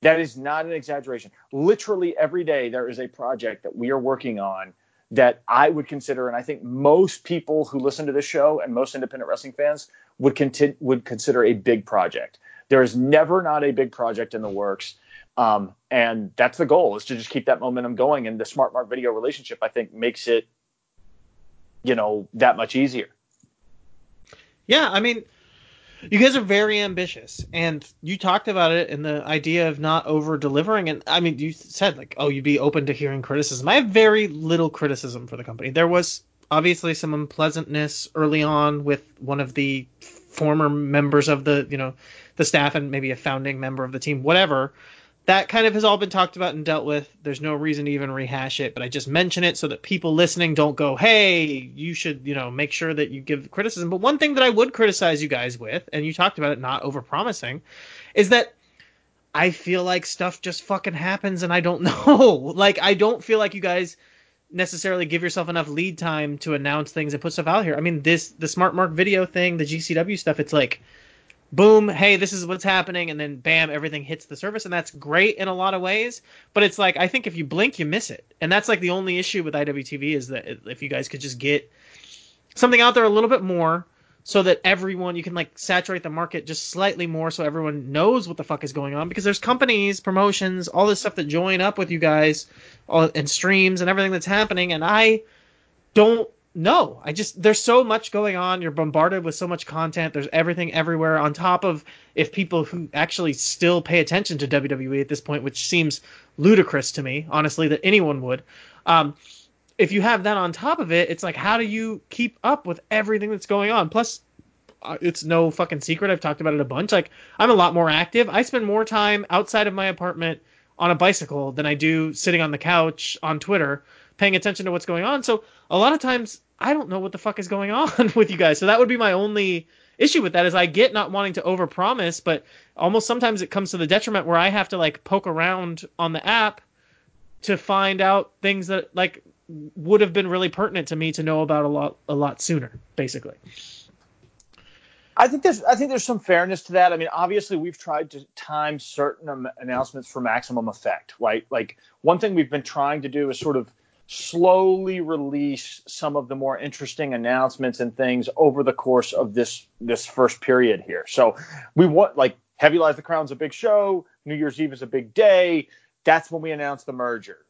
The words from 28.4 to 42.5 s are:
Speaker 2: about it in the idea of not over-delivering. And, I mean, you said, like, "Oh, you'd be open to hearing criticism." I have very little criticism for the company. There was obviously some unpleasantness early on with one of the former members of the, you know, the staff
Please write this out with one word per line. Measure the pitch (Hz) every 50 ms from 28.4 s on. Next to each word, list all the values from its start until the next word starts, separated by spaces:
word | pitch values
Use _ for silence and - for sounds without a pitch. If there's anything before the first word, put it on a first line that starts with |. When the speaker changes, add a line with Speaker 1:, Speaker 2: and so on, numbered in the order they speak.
| - -
Speaker 2:
about | 202 190 175 165 165
it | 170 165 -
in | - 143
the | 147 156 151 147 -
idea | - 156 156 151 160 160 175 170 165
of | 151 139
not | 147 156 160 165 -
over-delivering. | - 156 156 151 156 160 147 143 143 139 143 160 196 220 214 185 160
And, | 156 - - -
I | 147 175
mean, | 175 170 160 123
you | 147 160
said, | 156 - - - - - 196 202 151 131
like, | 135 - - -
"Oh, | 139 147
you'd | 143 139 131
be | 147 143 139
open | 127 147 147 156 139
to | 135 139
hearing | - 147 139 135 135 123
criticism." | - 139 143 151 - 139 123 127 147
I | 208
have | 269 277 220
very | 190 220 220 214 214 214 214 202
little | 151 151 160 156 165 165 165 160
criticism | 151 - 151 147 139 127 - 131 120 120 120
for | 123 -
the | 139 120
company. | - 113 113 - 131
There | 131 156 170 170
was | 175 175 175 - - - _ _ _ _ _ _
obviously | 151 156 156 180 175 165 - 170 160
some | 151 - 160 151
unpleasantness | 151 151 147 - - 156 156 147 160 160 - 147 151 151 147 147 - - - _
early | 156 156 151 151 156 151
on | 151 151 147 147 147 147 147 143
with | 143 143 139 - _ _ _
one | 135 131 143 143
of | 139 131 127
the | 147 139 139 135 135 123 _ _ _ - - - - _ _
former | - - 156 151 151 156 156 147
members | 147 147 147 139 143 143 143 143 147 147 139 151
of | 151 139 135
the, | 151 147 143 139 -
you | 143 135
know, | 135 131 127 _ _ - - - - - _
the | _ 156
staff | -